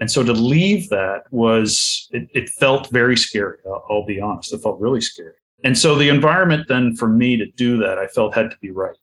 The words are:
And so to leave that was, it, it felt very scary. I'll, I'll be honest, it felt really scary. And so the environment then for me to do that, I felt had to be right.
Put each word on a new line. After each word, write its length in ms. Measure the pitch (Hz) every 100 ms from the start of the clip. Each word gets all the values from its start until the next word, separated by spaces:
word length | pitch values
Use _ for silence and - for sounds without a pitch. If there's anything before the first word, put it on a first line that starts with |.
And 100 | 107
so 100 | -
to 120 | 117
leave 560 | 113 120 151 190 202 -
that 340 | 98 95 98 -
was, 760 | 123 113 113 107 - - - -
it, 160 | 120 -
it 160 | - -
felt 420 | - 139 135 -
very 260 | 120 120 120
scary. 400 | - 104 98 82 95
I'll, 200 | 98 -
I'll 160 | 104 104
be 160 | 98
honest, 320 | 104 87 -
it 60 | -
felt 220 | 110 95
really 200 | 110 127
scary. 320 | - - 82 - _ _
And 140 | 131 123
so 180 | 165 147
the 120 | 147
environment 600 | 143 156 175 180 156 -
then 260 | 127 123 117
for 140 | 117
me 260 | 113 123 120
to 100 | 98
do 300 | - 120 120
that, 180 | 98 95
I 100 | 95
felt 260 | - 107
had 160 | 113 110
to 60 | -
be 100 | 98
right. 240 | 92 92 -